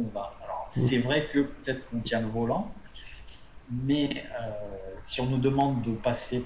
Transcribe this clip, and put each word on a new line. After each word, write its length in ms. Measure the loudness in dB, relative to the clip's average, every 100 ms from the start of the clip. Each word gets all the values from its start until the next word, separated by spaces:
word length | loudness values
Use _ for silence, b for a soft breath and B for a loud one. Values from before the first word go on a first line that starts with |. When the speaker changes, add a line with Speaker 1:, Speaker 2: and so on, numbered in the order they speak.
| -2
Speaker 1:
on 80 |
va. 240 | -2 -6 -8
Alors, 220 | -8 -6 -2
Speaker 2:
Mm. 120 | 2
Speaker 1:
c'est 180 | 4 4
vrai 300 | 4 2 2
que 100 | 2
peut-être 500 | 2 -2 -4 -4 -4
qu'on 100 | -4
tient 200 | 0 0
le 80 | 0
volant, 440 | 0 2 0 -2 -8 -14 B B B B B B -16 -6
mais, 560 | -2 2 4 2 -2 -6 -6
euh, 100 | -6 -6 -6 -8 -10 -10
si 200 | -4 0
on 60 | 2
nous 120 | 4
demande 440 | 4 6 4 4
de 80 | 0
passer 500 | 0 0 0 0 -2